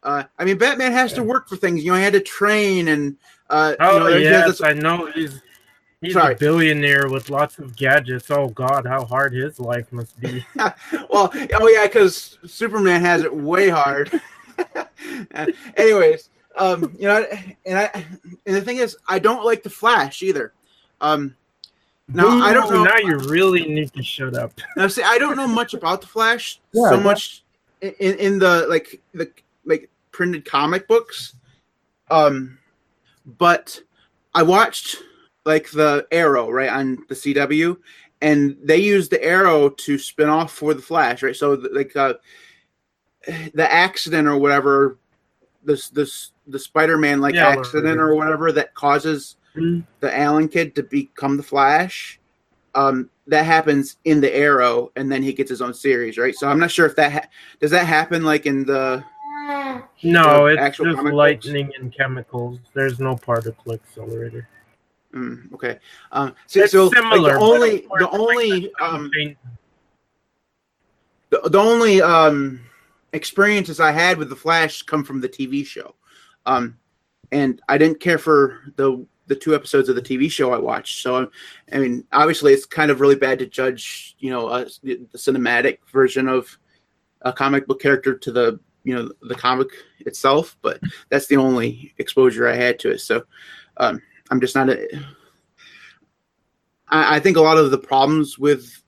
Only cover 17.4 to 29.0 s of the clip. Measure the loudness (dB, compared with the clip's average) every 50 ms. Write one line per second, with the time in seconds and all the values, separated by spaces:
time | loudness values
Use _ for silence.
17.4 | -14 -20 -20 _ _ -4 -2 -2 -2 -2 -4 -10 -14 -14 -20 -20 _ -20 -20 _
18.4 | _ -4 -4 -4 -2 -4 -4 -4 -4 -4 -6 _ _ -4 -4 0 2 0 0 2
19.4 | 0 -2 -2 -2 -4 -16 -14 -2 2 2 2 2 0 -2 -6 -6 -4 -4 -2 -2
20.4 | -4 -8 _ _ _ _ _ _ _ _ _ _ -2 0 0 0 -2 -8 -12 _
21.4 | _ _ _ _ -20 _ _ _ _ _ _ _ _ -8 0 2 4 4 4 4
22.4 | 4 4 4 2 2 2 2 4 4 4 4 2 2 0 -2 -4 -4 -2 0 2
23.4 | 2 2 2 0 -2 -2 -4 -6 -6 -6 _ -12 -12 -10 -10 -8 -8 -8 -6 -8
24.4 | -8 -10 _ -16 -20 -12 -4 -2 -2 -2 -2 -2 0 0 2 2 0 -2 -2 -4
25.4 | -4 -2 -2 -2 -4 -6 -8 -6 -4 -4 -4 -4 -8 -10 _ -2 0 0 0 -2
26.4 | -6 -14 -14 _ _ _ 0 2 4 4 4 4 4 2 0 0 -4 -12 -16 -20
27.4 | _ _ _ _ _ _ _ _ -12 -12 -8 _ -2 -2 -2 0 -2 -2 0 2
28.4 | 4 4 4 2 2 0 -2 -2 -2 -4 -20 -20